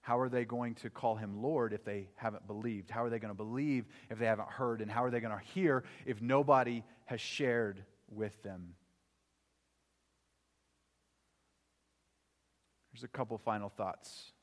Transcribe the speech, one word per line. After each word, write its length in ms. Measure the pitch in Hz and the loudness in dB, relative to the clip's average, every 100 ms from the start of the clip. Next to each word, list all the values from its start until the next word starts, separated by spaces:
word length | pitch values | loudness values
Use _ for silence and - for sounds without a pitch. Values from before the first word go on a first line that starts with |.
How 160 | - 120 | 2 2
are 100 | 127 | 4
they 160 | 123 | 2
going 300 | 117 120 120 113 | 0 -2 -4 -4
to 140 | 117 | -10
call 260 | - 120 107 | 0 0 2
him 260 | 107 98 | -2 -4
Lord 300 | 127 156 117 | 0 2 0
if 100 | 104 | -2
they 280 | - 104 95 | -4 -6 -8
haven't 320 | - 117 104 98 | -6 -6 -6 -10
believed? 440 | 107 117 107 90 | -6 -4 -4 -4
How 140 | 117 | -2
are 60 | 117 | -2
they 80 | 117 | -2
gonna 140 | 107 | -6
believe 540 | 101 110 123 147 131 110 - - | -8 -6 -2 0 0 -2 -14 -12
if 80 | 110 | -2
they 80 | 113 | 2
haven't 240 | 107 107 | 2 -2
heard? 320 | - 123 113 | -2 -2 0
And 80 | 107 | -2
how 120 | 107 | 0
are 80 | 123 | 2
they 100 | 120 | 0
gonna 200 | 113 104 | -2 -6
hear 440 | - 190 175 131 - - | -6 2 4 4 2 -12
if 160 | - 107 | -6 -4
nobody 640 | 120 135 143 135 120 120 107 - - | 4 4 8 8 8 -2 -6 -18 -8
has 160 | 117 | -6
shared 640 | - - 139 117 110 95 95 _ - | -6 0 2 4 2 -2 -12 _ -14
with 360 | 107 107 - | -4 -4 -4
them? 340 | 101 92 87 87 _ _ _ _ _ _ _ _ _ _ _ _ _ _ _ _ _ _ _ _ _ _ _ _ _ _ _ _ _ _ _ _ _ _ _ _ _ _ _ _ _ | -12 -10 -12 -16 _ _ _ _ _ _ _ _ _ _ _ _ _ _ _ _ _ _ _ _ _ _ _ _ _ _ _ _ _ _ _ _ _ _ _ _ _ _ _ _ _
Here's 120 | 117 | -14
a 40 | 120 | -10
couple 300 | - 117 113 | -4 -4 -2
final 320 | - 107 101 | 0 0 -2
thoughts. 640 | - 95 85 - - - _ | -4 -4 -4 -12 -18 -20 _